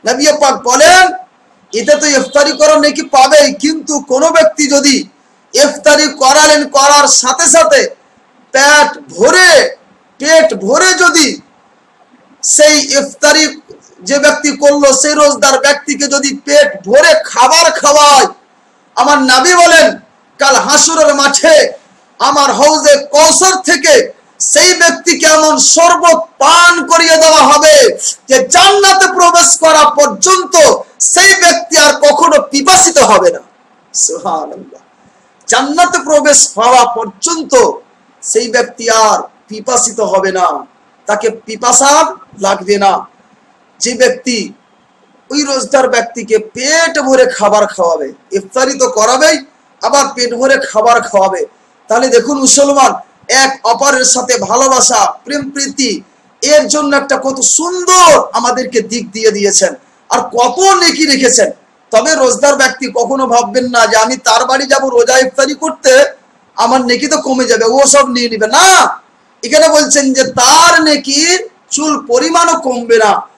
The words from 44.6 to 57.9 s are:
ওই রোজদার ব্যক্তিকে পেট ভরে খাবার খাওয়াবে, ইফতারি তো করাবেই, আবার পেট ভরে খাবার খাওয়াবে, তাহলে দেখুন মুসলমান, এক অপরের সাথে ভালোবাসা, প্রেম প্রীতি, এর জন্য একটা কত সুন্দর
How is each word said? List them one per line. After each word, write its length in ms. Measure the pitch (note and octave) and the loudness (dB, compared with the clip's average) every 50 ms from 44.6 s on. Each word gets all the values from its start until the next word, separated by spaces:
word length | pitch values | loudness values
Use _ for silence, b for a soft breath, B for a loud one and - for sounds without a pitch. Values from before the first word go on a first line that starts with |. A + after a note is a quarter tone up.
| _ _ _ _ _ _ _ _ _ _ _ _ _ _ | _ _ _ _ _ _ _ _ _ _ _ _ _ _
ওই 120 | C4+ D4 | -6 -6
রোজদার 460 | D4 C#4 C4+ C4 A3 - - C4+ B3+ - | -4 -4 -4 -6 -4 -2 0 0 0 0
ব্যক্তিকে 500 | B3+ A#3 - - - A#3 G#3 - A3 G#3+ | 0 -2 -4 -4 -10 -14 -4 -2 -2 -2
পেট 600 | G#3+ - _ A#3+ C4 C#4+ D#4 E4 E4 D#4+ - D4+ | -2 -6 _ -8 -4 -2 0 0 0 0 -2 -4
ভরে 280 | C4+ C4 C4+ B3+ B3 | -2 0 2 2 2
খাবার 400 | - B3 - G#3+ G3+ G3+ G#3 G#3 | 0 0 -2 -2 0 2 0 0
খাওয়াবে, 460 | F#3 - - F3 E3+ E3 D#3 C#3 C3 - _ _ _ | -2 -4 -4 -2 -2 -2 -4 -6 -10 -12 _ _ _
ইফতারি 460 | F#3 G3 G3 - - B3+ C4 C4 - - | -8 -8 -8 -6 -4 -2 -2 -2 -2 -2
তো 100 | B3+ B3 | -4 -2
করাবেই, 480 | - G#3+ G#3+ A#3+ B3+ C4 D4+ D#4+ D#4+ C#4 - _ _ _ _ _ _ _ | 0 -2 0 0 0 0 0 0 0 -2 -6 _ _ _ _ _ _ _
আবার 220 | F#3+ A#3 C4 C#4+ - - - | -4 -2 0 0 -2 -2 -6
পেট 200 | B3 A#3+ A#3 A#3+ | -6 -6 -6 -4
ভরে 220 | A#3 C4 C4 C4+ - - - | -2 0 0 0 -2 -2 -4
খাবার 320 | - G#3+ A3 A#3 A#3 A#3 | -4 0 0 2 0 0
খাওয়াবে, 460 | - - - G3 F#3+ F#3+ F#3+ F3 D3+ - _ _ _ _ _ _ _ _ | -2 -2 -2 0 0 0 -2 -4 -8 -10 _ _ _ _ _ _ _ _
তাহলে 200 | A3 A#3+ C4 C4 | -2 -2 0 2
দেখুন 300 | A#3 A#3 - B3+ D4 C#4 | 0 0 0 0 -4 -2
মুসলমান, 540 | C4+ C4 - C#4 C#4 C#4+ C#4+ C#4 B3+ A#3 - - - _ _ _ _ - | -2 0 2 2 2 2 2 2 2 0 0 -6 -14 _ _ _ _ -4
এক 320 | A#3 C4 C4 C4+ C4+ - - | -2 0 0 -2 -4 -4 -2
অপরের 400 | A3+ A#3+ - C#4 C#4+ C4+ B3+ B3+ | -2 -2 0 0 -2 -2 0 -2
সাথে 340 | B3 - B3 A#3+ B3 B3 A#3 | -2 -2 -4 -2 -4 -4 -4
ভালোবাসা, 760 | F#3+ - A3 B3+ C4+ C4 B3+ B3 - - B3 G#3+ G3 - - - _ | -2 -4 -2 -2 0 0 0 0 0 0 0 0 -2 -2 -4 -10 _
প্রেম 260 | A#3+ C#4+ D4 C#4 C4+ | -10 -8 -8 -8 -10
প্রীতি, 520 | C#4 C#4 C#4 C4+ C4+ - C4 A#3 F#3+ C#3+ - _ _ _ _ _ _ _ | -10 -10 -10 -10 -6 -6 -4 -4 -6 -8 -12 _ _ _ _ _ _ _
এর 260 | - C#4 D4+ D4+ C#4+ G3+ | -2 2 2 2 2 0
জন্য 280 | - D4+ D4 C#4+ C#4+ | -4 -4 -2 -2 -2
একটা 240 | C#4 C#4 C#4 C4+ C4 | -2 -2 -2 -6 -4
কত 180 | - C4+ C4 C4 | -4 -8 -6 -4
সুন্দর 880 | - - - - E4 F4 F4+ F4+ F4+ F4+ | -4 -4 -2 -4 -4 -6 -8 -6 -2 0